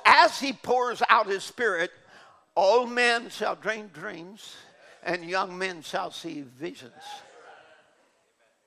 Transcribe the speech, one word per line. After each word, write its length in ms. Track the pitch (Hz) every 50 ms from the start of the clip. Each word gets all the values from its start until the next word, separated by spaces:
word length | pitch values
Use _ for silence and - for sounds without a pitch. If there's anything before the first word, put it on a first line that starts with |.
| -
as 360 | 214 254 294 339 311 - -
he 120 | 262 277
pours 500 | 220 - - 247 247 254 247 247 214 - 240
out 200 | - 220 233 214
his 140 | 196 196 190
Spirit, 500 | - - - - 240 220 185 165 170 180 - _ _ _ - - - - _ _ _ _ -
old 380 | 170 190 190 220 247 247 233
men 380 | 240 240 240 240 233 233 233 -
shall 260 | - - 208 208 185
dream 320 | 160 - 202 220 220 214
dreams, 680 | 202 160 151 175 214 185 170 165 185 214 196 - - - - - - _ _ - - - _
and 220 | - - 170 180 165
young 340 | 165 180 190 196 185 180
men 240 | 180 185 190 180 160
shall 300 | - - - 190 185 165
see 300 | - - - 165 175 147
visions. 600 | 143 123 127 123 151 175 277 - 135 117 - - - - - - - - - - - - - - - - _ _ _ _ _ _ _ _ _ _ _ _ _ _ _ _ _ _ _